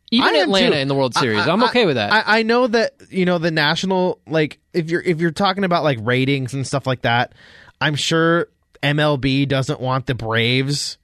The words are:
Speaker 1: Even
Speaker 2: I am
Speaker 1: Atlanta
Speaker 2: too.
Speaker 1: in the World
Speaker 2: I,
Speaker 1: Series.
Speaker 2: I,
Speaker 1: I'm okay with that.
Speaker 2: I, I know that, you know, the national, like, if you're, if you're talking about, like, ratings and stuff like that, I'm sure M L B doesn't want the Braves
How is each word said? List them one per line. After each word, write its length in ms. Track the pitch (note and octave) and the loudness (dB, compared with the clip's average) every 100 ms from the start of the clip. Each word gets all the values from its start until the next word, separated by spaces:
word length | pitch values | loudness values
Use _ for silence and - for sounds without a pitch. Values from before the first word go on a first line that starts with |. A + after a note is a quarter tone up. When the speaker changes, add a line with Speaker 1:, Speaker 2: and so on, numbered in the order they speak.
| _ | _
Speaker 1:
Even 160 | A#3 C4+ | 0 2
Speaker 2:
I 40 | - | 2
am 100 | - | 2
Speaker 1:
Atlanta 260 | F#3+ F3+ D3+ | 2 2 2
Speaker 2:
too. 60 | |
Speaker 1:
in 60 | C3+ | 0
the 60 | C#3 | 0
World 180 | C3 D#3+ | 0 0
Speaker 2:
I, 60 | |
Speaker 1:
Series. 180 | B2+ G#2 | 0 0
Speaker 2:
I, 100 | A#2+ | 0
Speaker 1:
I'm 100 | G3 | 2
okay 220 | B3 A#3+ G3 | 2 2 2
with 100 | B2 | 0
that. 160 | G#2 | 0
Speaker 2:
I, 280 | G#3+ - A3 | 0 2 0
I 40 | |
know 240 | A3+ A#3+ B3+ | 2 0 2
that, 280 | A#3 G#3+ - - | 0 -2 -6 -8
you 140 | F3+ | -2
know, 140 | F3+ F3 | 0 0
the 120 | E3 | 0
national, 720 | D#3 D3 D#3+ F#3+ F#3 F#3 - - | 0 0 0 -2 0 0 -4 -4
like, 320 | D#3+ D#3 - _ | -2 -2 -4 _
if 160 | F3 D#3+ | -4 -2
you're, 100 | E3+ | -2
if 220 | F3+ D#3+ | -2 0
you're 100 | E3+ | -2
talking 320 | D3 G3 F#3 | 0 -2 0
about, 220 | F#3 E3+ D3 | 0 0 0
like, 140 | A#2+ | 0
ratings 520 | G#2+ B2 C3 C#3 B2+ | 0 0 0 -2 -4
and 140 | C3+ B2+ | -6 -4
stuff 180 | C3+ C3 | -4 -2
like 180 | B2+ | -2
that, 280 | A#2+ A#2+ B2 - - - - _ | 0 0 -2 -8 -20 -20 -20 _
I'm 160 | D3 C#3+ | -4 -2
sure 540 | - E3 E3 E3+ - _ _ _ | 0 2 2 2 -2 _ _ _
M 160 | C#3+ D3 | -2 0
L 160 | D3+ C#3+ | 0 0
B 300 | C3+ C3+ C3+ | 0 0 0
doesn't 340 | C3+ C3 D3+ | 0 -2 -4
want 260 | B2+ B2+ B2+ | -2 -2 -4
the 100 | A#2 | -4
Braves 840 | A2 A#2 A#2 B2+ C3+ C#3+ - - | -2 0 2 2 0 -4 -6 -12